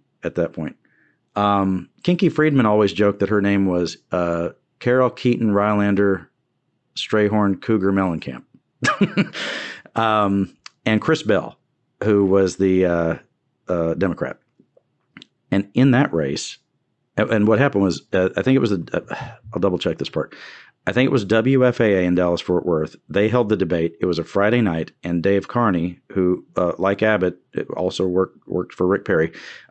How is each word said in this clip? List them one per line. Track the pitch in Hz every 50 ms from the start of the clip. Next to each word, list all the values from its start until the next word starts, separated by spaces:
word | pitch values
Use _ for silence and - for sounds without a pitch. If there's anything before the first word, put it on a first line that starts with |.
| _ _ _ _ -
at | 85 -
that | - 82 80 -
point. | - 78 - - _ _ _ _ _ _ _ _ _ _ _ _
Um, | 101 101 101 101 101 98 95 95 92 - - _ _ _
Kinky | - 180 170 202 160
Friedman | - - 151 156 143 135 120
always | 110 107 107 107 98
joked | - 87 104 101 98 101
that | 101 95
her | 107 104
name | 98 101 101 98 98
was, | 95 90 90 87 82 - - _ _
uh, | - 90 87 85 85 85 85 85 - _ _ _ _ _
Carol | - 123 123 127 127 120
Keaton | 123 - - 123 120 - 113 107
Rylander | 101 101 101 107 107 104 101 101 101 95 101 101 95 90 82 _ _ _ _ _ _ _ _ _ _ _ _ _ _
Strayhorn | - - - - 107 104 101 104 107 104 98 95 90
Cougar | - - 110 107 92 98 98
Mellencamp. | 98 95 92 87 78 - - 64 58 - _ _ _ _ _ _ _
<laughs> | - - - - - - - - 208 - - - - - - - - - - - - - _
Um, | 113 113 113 107 107 104 101 98 98 95 90 - _ _ - _ _ _
and | 113 110 107
Chris | - - 160 156 -
Bell, | 107 104 90 - - - _ _ _ _ _ _ _ _ _ -
who | 107 104 101 101
was | 95 95 98 95 92 85 -
the, | 98 95 95 92 92
uh, | 87 87 85 85 82 82 - - _ _ _ _ _ _ _ _ -
uh, | 90 85 82 82 80
Democrat. | 78 92 95 85 - - - - - _ _ _ _ _ _ _ _ _ _ _ _ _ _ _ - - _ _ _ _ _
And | - 101 101 - _
in | 123 131 139
that | 123 127 143 - -
race, | 82 73 67 71 - - - - - _ _ _ _ _ _ _ _ _ _ _ -
and, | 107 -
and | 113 107 104 110
what | 113 104
happened | 135 143 131 101 98
was, | 95 82 71 - _ -
uh, | 92 92 92 - 87
I |
think | 95 131 131
it | 131
was, | 123 107
a, | 101 90 82 - -
uh, | 85 - - - - - - - - _ - -
I'll | 101
double | 87 98 90 82
check | - 90 80 -
this | - -
part. | - 80 - - - - - - - - - - _ _ _ -
I | 95
think | 120 131 -
it |
was | 151 127 101
W | 90 104 113 110 131 135 131 127
F | 123 117 -
A | 123 107 101
A | 92 90
in | 90 90
Dallas-Fort | 87 90 87 87 85 - - 90 87 -
Worth. | 90 85 78 78 76 - - _ _
They | 78 98 104 107
held | 107 123 120 104
the | 110 90
debate. | 90 80 87 82 82 85 - -
It | -
was | 92 85 80
a | 80
Friday | - - 98 101 107 117 120
night, | 113 95 82 82 78 - _ _ -
and | 87 87 87
Dave | 80 101 101 98 95 -
Carney, | - 120 120 110 95 85 85 90 87 - _ _
who, | - 95 92 90 90 - - _ _
uh, | - 90 87 82 -
like | 87 98 101 101 110
Abbott, | 110 107 98 90 90 85 - _ _ _ - - - -
also | - 90 90 - - 95 92
worked, | 90 92 92 92 - - _ -
worked | - 90 92 - -
for | - 92 90
Rick | 98 101 -
Perry, | - 98 82 80 80 - - - - - - - _